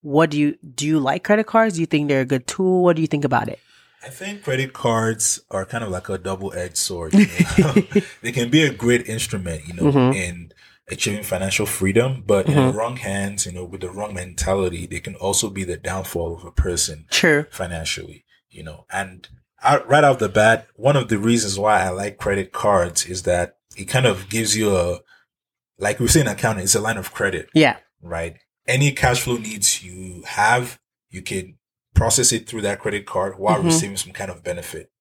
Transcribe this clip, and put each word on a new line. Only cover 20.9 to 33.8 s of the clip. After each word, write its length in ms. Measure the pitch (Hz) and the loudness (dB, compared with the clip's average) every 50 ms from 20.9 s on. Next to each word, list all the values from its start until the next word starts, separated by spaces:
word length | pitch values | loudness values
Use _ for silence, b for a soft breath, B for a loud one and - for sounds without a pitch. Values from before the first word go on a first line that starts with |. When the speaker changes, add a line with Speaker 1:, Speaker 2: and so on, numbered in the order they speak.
| 147 | 4
Speaker 2:
of 120 | 139 127 110 | 2 2 0
the 100 | 113 101 | -2 0
reasons 400 | 101 113 120 120 104 101 90 98 | 4 4 4 4 2 0 -2 0
why 220 | 101 107 107 98 95 | 2 4 4 4 4
I 60 | 95 | 2
like 280 | 90 92 101 104 98 _ | -2 -2 -4 -6 -6 _
credit 340 | - 104 101 98 95 - _ | -2 -2 0 0 -2 -4 _
cards 520 | - - 104 101 95 87 87 85 - - | -2 2 4 4 4 2 2 0 -4 -4
is 200 | - 90 92 87 | -4 -6 -4 0
that 320 | 92 90 87 87 87 _ _ _ _ - | 0 0 0 0 -4 _ _ _ _ -16
it 100 | - 98 | -16 -12
kind 200 | - - 127 131 | -2 0 2 2
of 220 | 120 101 92 95 95 | 2 2 0 -6 -6
gives 260 | 101 113 113 104 98 | -4 -2 0 0 0
you 180 | 110 110 104 98 | 2 2 2 2
a, 240 | 92 87 87 87 - _ b b b b b _ _ _ _ _ _ _ _ _ | 2 2 0 -2 -6 _ b b b b b _ _ _ _ _ _ _ _ _
like 220 | _ 95 104 104 - | _ -4 -4 -2 0
we 80 | 123 | 0
say 140 | 110 - 160 | 2 4 2
in 80 | 147 117 | 2 2
accounting, 340 | 98 - - 117 110 101 92 | -2 -2 -2 -2 -2 0 0
it's 140 | 98 - | 0 0
a 40 | 110 | 0
line 160 | 104 110 113 104 | 0 -2 -4 -6
of 140 | 92 - - | -8 -12 -6
credit. 360 | - 110 98 90 82 - _ _ | -2 -2 -2 -2 -4 -8 _ _
Speaker 1:
Yeah. 240 | 156 156 135 110 - _ _ _ _ | 4 4 4 2 -2 _ _ _ _
Speaker 2:
Right? 360 | - 85 85 82 82 82 80 _ _ _ _ _ _ | -14 -10 -8 -8 -8 -8 -10 _ _ _ _ _ _
Any 260 | - 123 131 143 143 139 | -2 0 2 2 0 0
cash 300 | - - 127 123 117 - | 2 0 2 2 0 -2
flow 160 | 123 123 117 | -2 -4 -4
needs 440 | 110 107 107 104 98 - - - - | -4 -8 -8 -2 -2 -2 -2 -2 -6
you 400 | 92 90 92 92 92 87 87 85 | -14 -14 -14 -14 -14 -14 -14 -14
have, 520 | - - - 104 110 120 123 123 123 - _ _ _ _ _ _ _ | -10 -2 0 2 4 4 2 0 -4 -12 _ _ _ _ _ _ _
you 120 | - 92 92 | -16 -14 -10
can 340 | - 104 95 90 92 - _ _ _ _ _ _ _ _ | -6 -6 -6 -8 -8 -16 _ _ _ _ _ _ _ _
process 380 | - 120 113 - - - - 123 | 2 4 4 2 4 2 2 2
it 140 | 113 113 | 0 -4
through 140 | - - 113 104 | -6 -10 -4 -4
that 160 | 98 101 98 | -4 -4 -2
credit 240 | - 110 101 104 101 | -4 -4 -6 -4 -8
card 320 | - - 92 92 98 95 95 | -4 -4 -4 -2 -4 -4 -2
while 180 | 95 101 - - | 0 2 2 2
Speaker 1:
Mm-hmm. 80 | - | 2
Speaker 2:
receiving 300 | 165 165 160 | 2 2 2